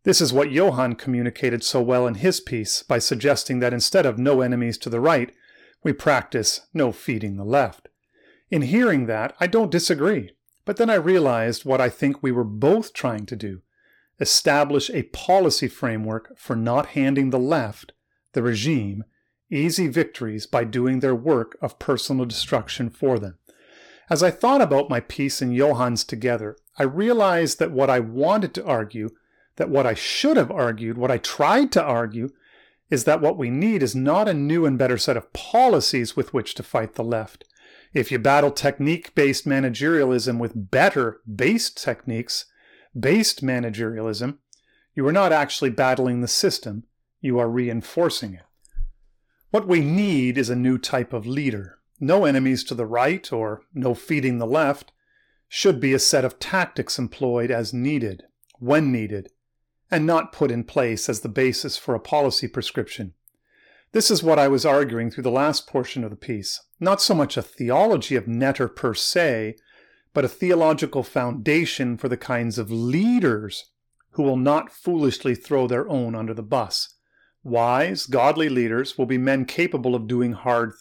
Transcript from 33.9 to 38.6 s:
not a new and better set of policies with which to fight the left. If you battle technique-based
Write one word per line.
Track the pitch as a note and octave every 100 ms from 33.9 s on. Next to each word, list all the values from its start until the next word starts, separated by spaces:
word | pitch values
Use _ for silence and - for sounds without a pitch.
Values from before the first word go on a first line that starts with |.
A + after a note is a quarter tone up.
not | B2+ C3+ F3 G#3+
a |
new | D#3 C#3+ E3+ D#3
and | B2+
better | C3 A#2+
set | - A#2+
of | -
policies | - - A#3 B3+ E3+ - B2 A#2 -
with | A#2+
which | C3 G#2+ -
to |
fight | - B2+ A2
the | -
left. | A#2 A2+ G#2+ - _ _ - - _
If | C#3 B2
you | B2+
battle | C#3 C#3+ C#3+
technique-based | -